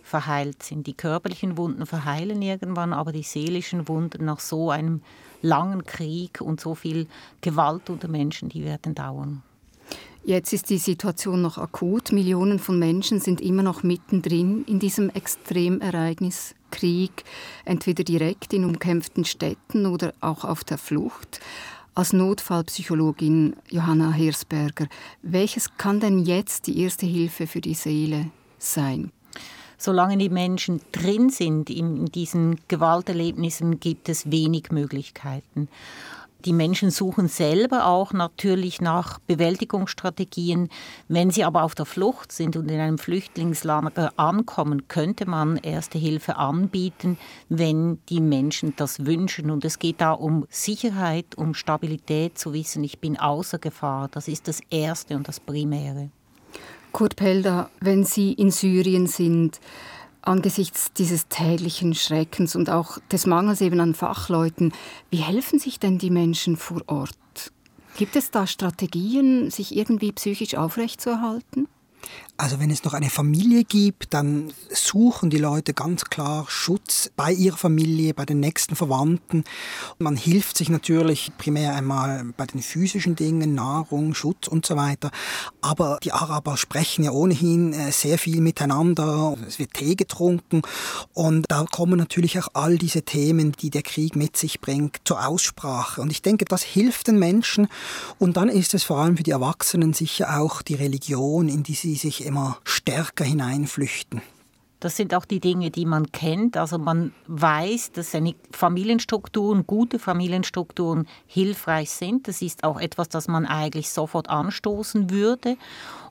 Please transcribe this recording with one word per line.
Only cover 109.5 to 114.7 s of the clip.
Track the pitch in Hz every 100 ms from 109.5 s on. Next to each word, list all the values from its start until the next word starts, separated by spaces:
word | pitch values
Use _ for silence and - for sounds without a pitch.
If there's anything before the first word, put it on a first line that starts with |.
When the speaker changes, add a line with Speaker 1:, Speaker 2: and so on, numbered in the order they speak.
| 202 -
Speaker 1:
gute | 208 233 226
Familienstrukturen | - 175 175 185 185 - 170 - 170 165 160 - _
hilfreich | 185 196 196 - 160 151
sind. | - 180 247 262
Das | 185
ist | 180 -
auch | 156 147
etwas, | 170 - 165
das | 165 156
man | 160 151
eigentlich | 156 151 156 151
sofort | - 156 165 -
anstoßen | 151 170 - 214